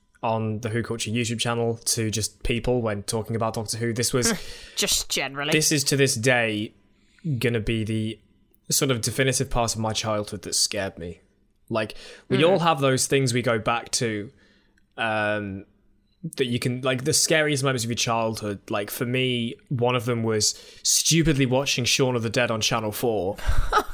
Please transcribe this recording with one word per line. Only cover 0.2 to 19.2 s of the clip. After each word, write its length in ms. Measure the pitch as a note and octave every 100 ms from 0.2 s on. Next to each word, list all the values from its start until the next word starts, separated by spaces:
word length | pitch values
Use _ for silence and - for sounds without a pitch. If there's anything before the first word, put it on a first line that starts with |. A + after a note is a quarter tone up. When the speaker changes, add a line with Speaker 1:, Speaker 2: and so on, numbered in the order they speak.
Speaker 1:
on 380 | A#2+ A2+ A2 G#2+
the 80 | A#2
Who 120 | A#2
Culture 300 | A2 A#2 -
YouTube 280 | A#2 A2+ A#2
channel 340 | A#2 A#2 A#2 A2+ -
to 240 | - A2
just 320 | A2 G#2 -
people 380 | - A#2+ B2 B2
when 220 | A2+ G#2
talking 320 | - A2+ G#2+ A2+
about 200 | A2+ A#2
Doctor 220 | G#2+ A2+
Who. 140 | A#2
This 220 | A2+ A#2
was 180 | C3 A#2+ G3+ - -
Speaker 2:
<laughs> 140 | - -
Just 320 | G3 - -
generally. 420 | - C#3 C#3 C#3+
Speaker 1:
This 180 | D3+ D#3
is 100 | D3+ C#3
to 120 | C#3
this 180 | C3+ B2
day 580 | B2 B2 A2+ G#2+ A2 - _ _ _ _ E3 B2
gonna 200 | A#2+ A#2
be 240 | G#2 A2+
the 360 | G#2+ A2 A2 A2+ _ _ _ _ -
sort 200 | D3+ C#3+
of 100 | A#2+
definitive 480 | A#2 A2 C3 B2+ C3
part 260 | B2 A#2 A2
of 60 |
my 100 | A2
childhood 520 | A2 A2+ G#2+ G#2 G2+
that 120 | F2+ -
scared 420 | - G#2 F#2+ -
me. 220 | E2+ E2+ _ _ _ _ -
Like, 280 | A2 A2 - - - -
we 80 | C3
Speaker 2:
Mm. 120 | D#3+
Speaker 1:
all 100 | F#3+
have 200 | E3+ D3+
those 280 | C#3 C3 -
things 260 | C#3 C3
we 80 | B2
go 180 | B2 A2+
back 320 | A#2+ A#2 -
to, 400 | - A#2+ G#2+ G2+ - _ _ _ _ _ -
um, 680 | A2+ G#2+ G#2 G#2+ G2+ F#2+ - _ _ _ _ _ E3 -
that 80 | B2+
you 120 | A#2+
can, 220 | C3 B2+
like, 220 | C3 C3
the 80 | C#3
scariest 500 | - - D#3+ D3+ C#3+
moments 200 | C#3 C3
of 60 | A2+
your 60 | A#2
childhood. 640 | - A#2 A2+ A2 G#2 G2 -
Like, 200 | A2 G#2
for 160 | - A#2+
me, 500 | B2+